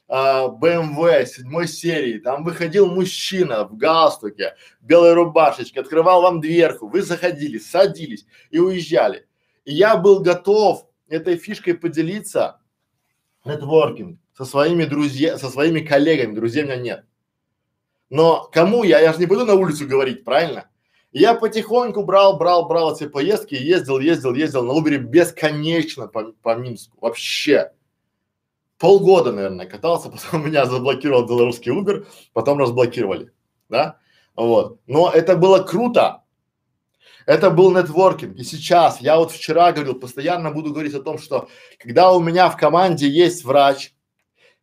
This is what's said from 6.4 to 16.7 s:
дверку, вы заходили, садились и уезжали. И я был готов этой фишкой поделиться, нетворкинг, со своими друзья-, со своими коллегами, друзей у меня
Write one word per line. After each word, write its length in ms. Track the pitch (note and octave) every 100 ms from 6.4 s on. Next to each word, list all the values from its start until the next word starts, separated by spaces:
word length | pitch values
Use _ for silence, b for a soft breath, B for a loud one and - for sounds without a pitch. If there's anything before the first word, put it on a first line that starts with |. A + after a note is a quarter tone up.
дверку, 480 | D#3 E3+ D#3 - G#2+
вы 140 | E3+
заходили, 560 | E3 E3+ F3 C#3+ D3 A2
садились 680 | - F3 G3 D#3+ D3+ G#2 _ b b
и 80 | D#3+
уезжали. 680 | F#3 F#3 D3+ D#3 G#2+ F#2 _ _ _ _
И 80 | C#3
я 240 | D3+ G#3+ G3
был 240 | G3 F#3+
готов 640 | E3+ F3 G3 G#3+ G3+ - _ _ -
этой 280 | D#3+ E3+ E3+
фишкой 380 | G3+ G3+ F3+
поделиться, 840 | E3+ E3+ D#3 D#3+ G#3 - C#3 G#2 - _ _ _ _ _ _ _ _
нетворкинг, 720 | C#3 D3 C#3 D#3+ C#3+ A#2 F2+ - _ -
со 80 |
своими 400 | B2+ C#3 D#3 E3+
друзья-, 540 | D3 C#3+ C#3+ C3 D#3+ -
со 100 | C3
своими 320 | B2+ D#3+ D#3+
коллегами, 540 | - C#3+ D3+ D3+ A2+
друзей 300 | G#2+ A#2 D3
у 20 |
меня 100 | C#3